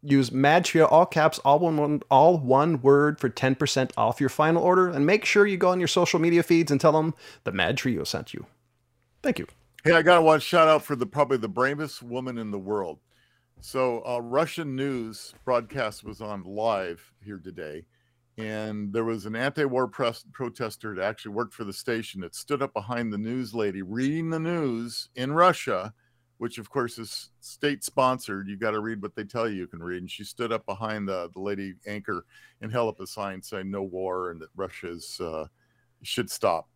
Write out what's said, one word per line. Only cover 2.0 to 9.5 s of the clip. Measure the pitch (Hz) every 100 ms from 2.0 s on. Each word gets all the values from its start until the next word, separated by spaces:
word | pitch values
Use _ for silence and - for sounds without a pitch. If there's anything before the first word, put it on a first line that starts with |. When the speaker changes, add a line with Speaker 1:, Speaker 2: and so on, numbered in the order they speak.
| -
Speaker 1:
all | 135 156 180
one | 127 131 156 156
word | 127 143 147 151
for | 131
ten | - 131 127
percent | 143 - 131 -
off | 113 117
your | 135
final | - 156 170
order. | 175 180 185
And | 156 147
make | 208
sure | - - 202
you | 190
go | 180
on | 180
your | 170
social | - 175 170
media | 165 170
feeds | 165 170 160
and | 143
tell | 160
them | 151 160 156 - -
the | -
Mad | 95 90 131
Trio | 131 104
sent | 71 - -
you. | - - _ _ _ _ _ _ _
Thank | 294 -
you. | -